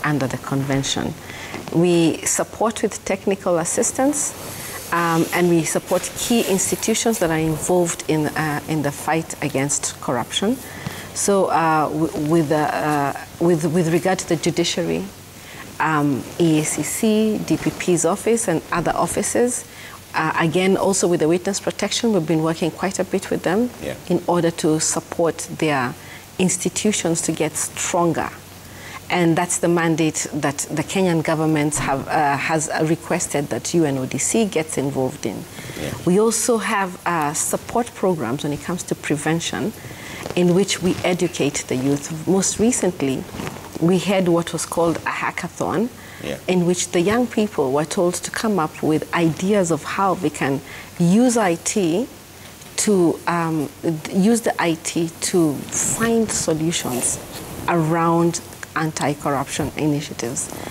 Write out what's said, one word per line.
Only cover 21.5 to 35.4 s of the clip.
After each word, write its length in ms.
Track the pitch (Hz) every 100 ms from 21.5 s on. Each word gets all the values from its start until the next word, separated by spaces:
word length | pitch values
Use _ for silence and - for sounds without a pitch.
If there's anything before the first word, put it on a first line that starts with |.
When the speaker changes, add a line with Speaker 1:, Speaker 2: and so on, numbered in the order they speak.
| 196
Speaker 1:
protection, 540 | - - 202 - 233
we've 140 | 196 156
been 160 | 160
working 260 | 160 160 160
quite 300 | - 180 190
a 40 |
bit 260 | - 190 -
with 120 | 170
them 280 | - 196 247 -
Speaker 2:
Yeah. 140 | 147 131 -
Speaker 1:
in 140 | 170 -
order 240 | 175 165
to 260 | - 160 156
support 600 | - 165 - - 165 147 - 151
their 340 | 160 143 123 - - - - -
institutions 800 | 185 - 180 - 214 208 170 170
to 100 | -
get 240 | 160 151 -
stronger. 760 | - - - 180 170 143 - - - - - - - - -
And 260 | 175 170 165
that's 220 | 175 -
the 100 | 175
mandate 580 | 170 165 156 160 - -
that 260 | 147 143 143 -
the 120 | 151
Kenyan 400 | - 196 185 165
government 540 | 151 156 156 156 151 143
have, 300 | 143 135 -
uh, 280 | 151 143 139
has 340 | - 160 147 -
requested 640 | 156 160 - 170 - 147 143
that 240 | 117 -
U 100 | 170
N 140 | 156 135
O 80 | 131
D 120 | 127
C 280 | - 226 208
gets 320 | 156 160 -
involved 480 | 139 135 131 147 113
in. 180 | -